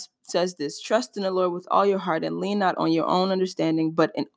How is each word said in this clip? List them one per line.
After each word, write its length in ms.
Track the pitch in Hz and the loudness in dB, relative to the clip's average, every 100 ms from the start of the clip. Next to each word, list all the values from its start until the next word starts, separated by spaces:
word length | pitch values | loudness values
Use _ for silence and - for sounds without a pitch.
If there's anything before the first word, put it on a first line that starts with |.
| - _ | -8 _
says 340 | - 180 180 180 | -4 0 0 -2
this, 240 | 143 - | -6 -6
"Trust 380 | - 226 247 - | -2 -2 -2 -4
in 60 | |
the 80 | 190 | -2
Lord 220 | 185 180 | 0 0
with 140 | 175 - | -2 0
all 160 | 190 202 | 2 4
your 100 | 190 | 2
heart 260 | 185 160 | 0 -2
and 160 | 165 170 | -2 -4
lean 200 | 190 208 | -2 0
not 180 | 185 - | 0 0
on 140 | 160 | 2
your 160 | 165 - | 2 2
own 240 | 175 190 | 2 2
understanding, 640 | 190 185 - 160 160 160 | 0 0 0 0 2 0
but 180 | 165 156 | 2 0
in 140 | - 139 | 0 -2